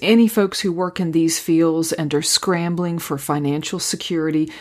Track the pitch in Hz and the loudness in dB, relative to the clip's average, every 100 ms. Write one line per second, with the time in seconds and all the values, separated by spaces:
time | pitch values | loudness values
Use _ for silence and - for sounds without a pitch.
0 | 180 226 220 220 196 - 196 170 180 180 | 4 6 6 4 0 0 -2 -2 -4 -2
1 | 170 165 165 165 - 160 165 160 160 - | 0 2 2 0 0 4 4 2 -2 -2
2 | 151 147 147 - 196 175 170 175 175 170 | 0 0 0 -2 0 0 0 -2 -2 -4
3 | - 139 147 147 143 151 - 175 - 180 | -6 -8 -4 -2 0 -2 -4 -6 -6 -6
4 | - 165 156 156 160 - | -4 -2 0 0 -2 -6